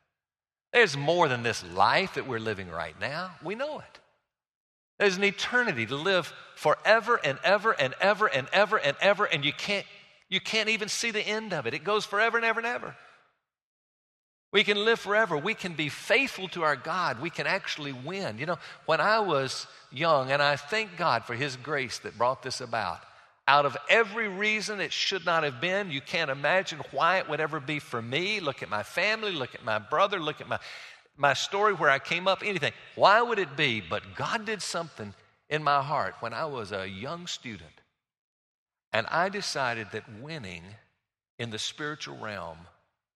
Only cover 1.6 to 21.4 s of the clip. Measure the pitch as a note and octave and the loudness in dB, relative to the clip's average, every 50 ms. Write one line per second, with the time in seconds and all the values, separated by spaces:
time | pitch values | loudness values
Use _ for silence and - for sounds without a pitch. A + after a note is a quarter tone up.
1.6 | F#2 E2+ E2+ F#2+ G2 A2+ C3+ E3 F#3+ F#3 - C#3+ G#2 C3+ A#2+ A2 A2 A2+ G#2 F#2 | -6 -6 2 4 6 6 6 4 2 0 -4 -6 -6 -4 -6 -4 -2 -4 -4 -4
2.6 | G2 F2+ E2 E2 D#2+ D#2+ D#2 F2+ G2 B2 D3 E3 F#3 F#3 F3 C3+ C#3 E3 G#3 A#3 | -6 -8 -6 -6 -6 -6 -6 -6 -6 -6 -6 -6 -8 -10 -12 -12 -10 -8 -6 -6
3.6 | C#4 D#4 D4 - - - - - _ _ _ _ _ _ _ _ _ _ _ _ | -6 -6 -8 -10 -12 -16 -20 -20 _ _ _ _ _ _ _ _ _ _ _ _
4.6 | _ _ _ _ _ _ _ _ G3+ G3+ F3+ F#3 G3+ G3+ F#3+ - - - A#3 B3 | _ _ _ _ _ _ _ _ 2 2 4 4 0 0 0 -2 -6 0 0 2
5.6 | A#3+ A3+ D3+ A#2 A2+ G#2 C3+ C#3+ D#3 G3 F#3+ F3+ D3 - - - - - - - | 2 2 0 -2 -2 -4 -4 -2 0 2 2 2 0 -2 -8 -16 -20 -20 -18 0
6.6 | - D3+ C#3+ - - F#3 G#3+ A3+ G3 A3 A#3 - - D3 C3+ - - E3+ G3 G#3 | 2 2 2 4 6 6 6 6 6 4 2 2 2 0 -2 2 4 4 4 4
7.6 | F#3+ A3+ G#3 - C3+ B2+ - - F3+ G3 G#3+ F3+ G#3+ F3+ - C3 C3 - - F#3 | 4 2 2 2 2 0 0 2 2 2 4 4 2 2 2 0 -2 2 4 4
8.6 | G#3 F#3 G#3+ - - C#3+ C#3 - E3 G3 G3+ F3+ G#3 - E3 D3+ C#3 D3 - - | 4 4 2 2 2 0 0 4 4 4 4 4 2 0 0 0 0 -2 -2 -2
9.6 | - - G3+ G3 - - - - - _ _ _ _ _ F#3 F#3 - - - A3 | -4 -4 -4 -4 -4 -8 -16 -20 -20 _ _ _ _ _ -4 -4 -2 0 0 0
10.6 | G#3+ G#3+ A3 G3+ G#3+ G3 - - - A#3 G#3 G#3+ - F#3 G#3+ A3 A3 G#3+ F#3 D3+ | 2 2 0 0 -2 -4 -4 -2 -2 -2 -2 -2 -2 -2 -4 -4 -4 -4 -4 -4
11.6 | A#2+ A#2 B2+ D#3 D3+ G3 G#3+ G#3 - - G3+ G3+ A3 A#3 A3 A#3 A3+ A3+ A3 A3+ | -2 -2 -4 -4 -2 0 0 0 0 -2 0 2 2 2 2 2 2 2 0 0
12.6 | A3+ A#3 B3 B3 A3+ - B2+ - - - - _ _ _ _ _ _ _ _ _ | -2 -4 -4 -4 -8 -10 -12 -14 -20 -20 -20 _ _ _ _ _ _ _ _ _
13.6 | _ _ _ _ _ _ _ _ _ _ _ _ _ _ _ _ _ _ - G3+ | _ _ _ _ _ _ _ _ _ _ _ _ _ _ _ _ _ _ 2 2
14.6 | G#3+ G3+ G#3 G3+ G#3 A3 A#3 - - F#3+ G3+ G#3+ A3+ F3+ E3 D3 D3 F#3+ - - | 4 4 2 2 4 2 2 2 0 0 2 2 4 2 2 -2 -2 -2 -4 -4
15.6 | - F#3 E3 C#3+ D#3 C#3+ - - - - G3 C4 C#4 B3 - - F#3+ E3+ - F3+ | -6 -8 -4 -4 -4 -4 -4 -6 -2 0 2 2 2 0 -4 -6 -8 -8 -4 -2
16.6 | D#3+ D3+ C#3+ B2+ A#2 D#3+ E3 F#3 F3 D#3 B2+ A2+ C#3+ E3+ - - C#3+ D3+ F3 G3 | 0 0 0 0 -2 -4 -4 -2 -2 -2 -2 -2 -6 -6 -6 -4 -2 -2 -2 -2
17.6 | - - - - D3 C#3+ C3+ B2 B2+ D3+ F#3+ G3 F#3 C3 G#2+ A2 D3 E3+ E3+ - | -2 -6 -8 -8 -8 -8 -10 -8 -10 -8 -8 -6 -6 -6 -6 -6 -4 -4 -4 -6
18.6 | - - - - - - D#3+ D#3 D#3 G3 A3 A3+ G#3 F#3 D#3 C3+ C3+ B2+ - - | -8 -14 -18 -10 0 0 2 4 4 4 4 4 4 2 2 2 0 0 -4 -8
19.6 | - - - - - - - B2+ D#3+ E3 D#3 C#3 C3 C3 C3+ C#3+ C#3+ C#3+ D3 C3+ | -10 -12 -16 -20 -20 -16 -6 -2 2 4 4 4 4 2 2 4 4 4 2 0
20.6 | - - G#3+ A3 A3 G3 F3 D#3+ F3 D#3 B2+ A#2 A2 - A#2+ A#2 | -2 -2 -2 -2 -2 -2 -4 -2 2 2 2 2 0 -2 -4 -4